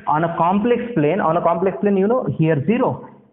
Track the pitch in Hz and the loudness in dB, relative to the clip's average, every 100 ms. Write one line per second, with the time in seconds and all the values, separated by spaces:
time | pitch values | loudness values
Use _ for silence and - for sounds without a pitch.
0 | - 151 170 170 170 202 226 233 - - | -4 -2 0 0 0 2 2 0 -2 -2
1 | 147 185 160 170 170 175 190 180 202 196 | 0 0 0 2 2 0 -2 0 0 2
2 | 196 254 214 139 160 151 135 240 220 123 | 2 0 -2 0 0 0 0 0 0 -4
3 | - - - | -10 -20 -20